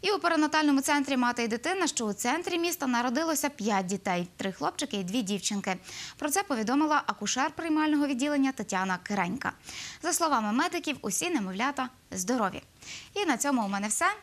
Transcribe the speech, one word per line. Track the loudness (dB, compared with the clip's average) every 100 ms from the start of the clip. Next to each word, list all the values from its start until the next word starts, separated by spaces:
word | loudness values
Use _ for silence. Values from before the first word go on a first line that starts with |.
І | 0
у | 0
перинатальному | 2 4 4 4 4 4
центрі | 4 2 2 2
«Мати | 2 2
і | 0
дитина», | 0 0 0 0
що | 0 -2
у |
центрі | -2 0 0 0 0
міста, | 0 -2 0
народилося | 0 2 0 0 0 -2
п'ять | -2 0 0 0
дітей. | -2 0 -2 -2 -4
Три | -6
хлопчики | -2 -4 -2 -4 -4
і |
дві | -2 -2
дівчинки. | -2 -2 -2 -4 -4 -6 -6 -14 -14 -6
Про | -2
це | -2
повідомила | 0 -2 0 2 4 2 0
акушер | -4 -2 0 0
приймального | -2 0 2 4 4 2
відділення | 2 2 2 2
Тетяна | 0 -2 -2 0 -2
Киренька. | -2 0 0 -2 -4 -6 -12 -12 -12 -6
За | -2
словами | 2 2 2 2
медиків, | 2 2 0 -4 -4
усі | -4 -2 0
немовлята | 0 -2 -2 -2 0 -6 -6 _
здорові. | -8 -2 2 2 -2 -14 -20 -14 -14 -10
І | -4 0
на | 2
цьому | 2 2 0
у |
мене | -2 -2
все. | 0 0 0